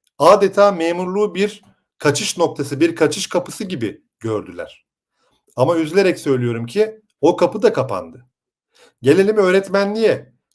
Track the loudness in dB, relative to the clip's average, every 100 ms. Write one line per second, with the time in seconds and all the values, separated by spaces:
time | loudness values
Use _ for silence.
0 | _ 2 4 4 4 2 2 2 -2 -2
1 | -4 -2 -2 -2 -4 -6 _ _ _ _
2 | -2 0 -4 -2 -2 -2 -8 0 0 2
3 | 0 0 -4 -4 -4 -8 -8 -6 -6 -8
4 | _ _ -6 -6 -6 -12 -16 -18 _ _
5 | _ _ _ _ _ -2 0 2 0 2
6 | 2 0 -2 0 -2 -4 -4 -2 -2 -4
7 | _ _ 0 2 0 2 0 0 -4 -6
8 | -10 -18 _ _ _ _ _ _ _ _
9 | 2 2 2 2 2 2 0 -2 -2 0
10 | 0 0 -6 _ _